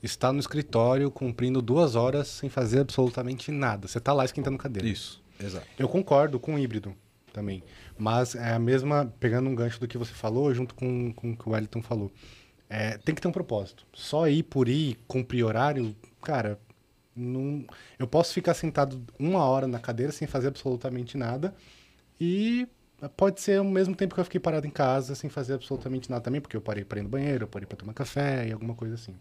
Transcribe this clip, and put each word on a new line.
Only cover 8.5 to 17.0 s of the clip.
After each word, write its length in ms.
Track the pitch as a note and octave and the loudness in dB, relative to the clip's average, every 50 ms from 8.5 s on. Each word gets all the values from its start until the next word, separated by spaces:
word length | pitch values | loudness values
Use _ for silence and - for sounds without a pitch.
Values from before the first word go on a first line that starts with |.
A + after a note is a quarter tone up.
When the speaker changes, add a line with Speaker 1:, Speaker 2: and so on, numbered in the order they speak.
| A2+ | 0
Speaker 1:
a 60 | A#2 | 2
mesma, 520 | A#2 A#2 C3 C3+ C3 C#3+ D3 D3 C#3 A#2+ G#2+ - | 4 4 4 4 4 4 2 2 2 2 -2 0
pegando 300 | - A#2+ A2 B2 B2+ C3+ | 0 2 2 4 2 2
um 60 | C3 | 0
gancho 240 | A#2 A#2 A#2+ A#2 - | 0 0 -2 -2 -4
do 80 | B2+ A#2 | -8 -6
que 100 | - A#2+ | -4 -6
você 160 | A#2+ A2+ - | -6 -6 -8
falou, 400 | - - A2+ A2 B2 C#3+ D3 C3 | -6 -4 -2 0 2 2 2 2
junto 220 | A#2+ B2 A#2+ - | 0 -2 -6 -6
com, 360 | - B2+ B2+ B2+ B2 B2 A#2+ A2+ | -6 -4 -2 -2 -2 -2 -4 -6
com 180 | - - A#2 | -6 -6 -6
o 40 | A2+ | -6
que 140 | A#2 - - | -6 -4 -2
o 40 | A2 | -2
Wellington 280 | A2 A2 G#2+ - A#2 | -2 -2 -2 -6 -8
falou. 300 | A2+ - A#2+ A2 G2+ G2 - - - - - - - _ _ _ _ _ | -4 -2 -4 -2 -2 -4 -8 -12 -20 -20 -20 -20 -20 _ _ _ _ _
É, 300 | - A2 A2 G#2+ A2 G#2 | -6 -4 -2 -4 -4 -4
tem 160 | - - D#3 | -2 -2 -2
que 60 | D3+ | 0
ter 60 | - F3+ | 0 -2
um 40 | |
propósito. 520 | E3+ - F3 - A#2 G#2 G2 F#2+ - - - _ _ | -2 -2 -2 -2 -2 -2 -2 -4 -10 -20 -20 _ _
Só 340 | - - - - D3+ E3+ D#3+ | -14 -8 -2 2 4 4 6
ir 160 | C#3+ D#3 D#3+ | 4 4 2
por 260 | - - C#3 B2+ A#2 | 0 2 2 4 4
ir, 260 | B2 D3+ D#3+ C#3+ A2+ - - _ | 4 2 2 0 -2 -6 -8 _
cumprir 360 | - C3 B2 - - B2 A#2 | -4 -4 -2 -2 0 2 2
horário, 520 | A2 G#2+ A2+ B2+ D3 D3+ C3+ A#2+ A2 G#2+ G#2 - - _ _ | 2 4 2 2 2 2 0 -2 -4 -6 -10 -16 -20 _ _
cara, 380 | - - D3+ C3+ A2 G#2 G#2 G#2 - _ - _ _ _ _ _ | -6 -2 -2 0 0 -2 -4 -6 -10 _ -20 _ _ _ _ _